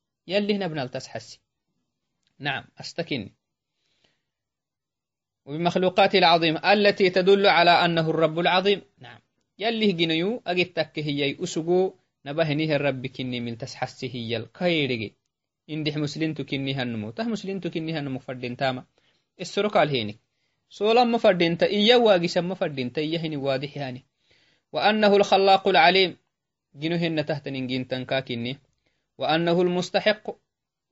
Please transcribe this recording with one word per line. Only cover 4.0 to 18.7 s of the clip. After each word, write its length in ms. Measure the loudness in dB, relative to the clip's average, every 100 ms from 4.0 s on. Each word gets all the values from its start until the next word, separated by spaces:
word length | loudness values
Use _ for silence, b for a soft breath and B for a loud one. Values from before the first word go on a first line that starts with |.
| _ _ _ _ _ _ _ _ _ _ _ _ _ _ -12
وبمخلوقاته 720 | -4 -2 0 0 4 4 6
العظيمة 400 | 6 4 2 0 2
التي 380 | 4 4 4 2
تدل 360 | 4 4 6 6
على 240 | 6 6
أنه 400 | 6 4 2 0
الرب 280 | 2 0 2
العظيم. 440 | 0 2 2 0 -4 _
Naam. 240 | -20 -20 _ _ _
Yalli 320 | -8 -4 0 0
higinayu 560 | 2 0 0 -2 -4
agit 300 | -4 -2 -2
takke 280 | -2 -4 -6
hiyay 360 | -6 -2 -2 -4
usugu 560 | -6 -6 0 0 0 -4 _ _
naba 180 | -8 -2
hinihan 400 | -2 0 0 0
Rabbi 260 | 0 -4 -6
kinni 240 | -8 -8 -6
mil 140 | -6
tas 240 | -8 -12 -10
xasi 320 | -10 -8 -10
hiyal 400 | -8 -6 -6 -8
kayrigi. 640 | -6 -2 0 0 -2 -6 -12 _ _ _ _ -12
Indih 240 | -8 -6 -4
muslintu 400 | -4 -4 -6 -6
kinni 320 | -8 -6 -4
hannumu. 400 | -4 -6 -6 -8
Tah 120 | -8 -6
muslintu 400 | -6 -8 -8 -8
kinni 240 | -8 -6
hannumu 240 | -6 -6 -8
fadin 400 | -10 -10 -10 -4
taama. 280 | -4